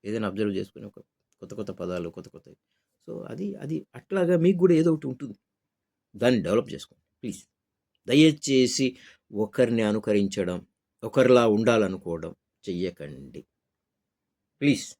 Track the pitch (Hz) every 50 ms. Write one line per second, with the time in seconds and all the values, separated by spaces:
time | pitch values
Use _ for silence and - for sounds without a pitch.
0 | _ 101 107 113 110 101 92 101 107 104 98 95 98 98 _ - 110 104 _ -
1 | - _ _ _ _ _ _ _ - 90 101 117 104 101 95 - 92 90 90 90
2 | 85 85 85 95 87 - _ 82 _ - - _ _ _ _ _ _ _ _ _
3 | _ - - - - - 113 143 190 208 196 - - 143 160 160 - _ _ -
4 | _ _ 190 196 180 170 180 170 160 180 196 175 180 185 175 156 160 170 160 151
5 | - 139 127 123 143 117 - _ _ _ _ _ _ _ _ _ _ _ _ _
6 | _ _ _ 98 117 123 127 110 85 87 98 117 - 113 110 101 - _ _ _
7 | _ _ _ _ - 120 - - - _ _ _ _ _ _ _ _ _ _ _
8 | _ - 123 143 156 160 151 151 - - 139 131 127 120 - - 135 127 - -
9 | - - - _ _ _ - 101 107 104 - - 127 113 117 113 110 104 104 110
10 | 104 - 104 104 101 98 98 - 95 87 90 90 - _ _ _ _ _ _ _
11 | - 113 - 135 131 127 127 123 117 117 104 107 113 113 117 110 104 92 95 92
12 | - 90 85 82 80 87 87 _ _ _ _ _ _ - 92 87 92 92 87 _
13 | 76 73 76 65 69 67 - 73 - _ _ _ _ _ _ _ _ _ _ _
14 | _ _ _ _ _ _ _ _ _ _ _ _ 139 143 131 - - - - _